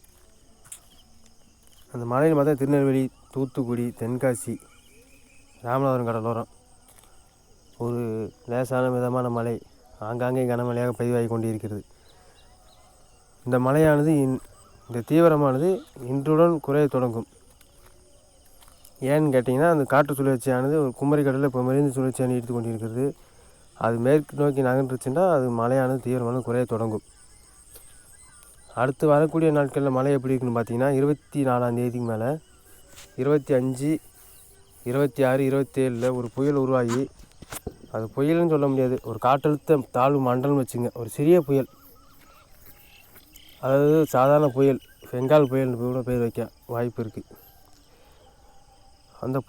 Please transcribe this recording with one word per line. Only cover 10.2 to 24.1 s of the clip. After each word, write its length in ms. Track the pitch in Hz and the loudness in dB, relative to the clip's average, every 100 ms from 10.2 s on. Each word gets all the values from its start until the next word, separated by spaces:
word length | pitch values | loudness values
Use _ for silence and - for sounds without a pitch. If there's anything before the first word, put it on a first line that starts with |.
| 123 127 127 | -2 0 0
கனமழையாக 480 | 120 120 120 123 117 | -2 -2 -2 -4 -2
பதிவாகி 300 | 120 120 117 | -2 -2 -2
கொண்டிருக்கிறது. 560 | 113 113 107 107 104 - - - - - - - - - - - - - _ _ _ 123 | -2 -4 -6 -8 -10 -14 -20 -20 -20 -20 -20 -20 -20 -20 -20 -20 -20 -20 _ _ _ -2
இந்த 140 | 123 | 0
மழையானது 520 | 127 147 156 147 151 151 | 2 4 4 4 2 2
இன்-, 180 | 131 131 - - - - - | 0 -2 -8 -20 -20 -20 -12
இந்த 120 | 120 110 | -10 0
தீவிரமானது 720 | 156 170 151 143 131 175 185 - - | 4 6 4 2 2 0 -2 -6 -14
இன்றுடன் 580 | 123 139 143 156 170 160 | -6 -4 0 4 4 2
குறைய 280 | - 143 147 | 0 0 2
தொடங்கும். 380 | 131 123 113 - - - _ _ _ - - _ - _ _ _ - - - - - | 0 -2 -4 -8 -16 -20 _ _ _ -20 -20 _ -20 _ _ _ -20 -20 -20 -20 -8
ஏன்னு 300 | 131 147 151 | 0 2 2
கேட்டிங்கன்னா, 360 | 131 123 127 170 | 2 2 2 2
அந்த 140 | 160 | 2
காற்று 320 | 131 131 147 135 | 2 2 2 0
சுழற்சியானது 600 | 135 131 135 127 135 156 | 0 0 0 0 0 0
ஒரு 120 | 135 | -2
குமரி 300 | 117 139 151 | -2 0 0
கடலில் 240 | 139 131 143 | 0 0 -2
இப்போ 160 | 127 | -2
மெலிந்த 280 | 127 139 143 | 0 0 0
சுழற்சியாக 400 | 131 131 123 127 | 0 -4 -2 -2
நீடித்து 220 | 123 117 | -2 -4
கொண்டிருக்கிறது. 640 | 120 117 113 113 117 139 165 _ _ - _ - - | -6 -4 -6 -6 -4 -6 -6 _ _ -20 _ -20 -4
அது 200 | 113 117 | -2 0
மேற்கு 400 | 120 | 2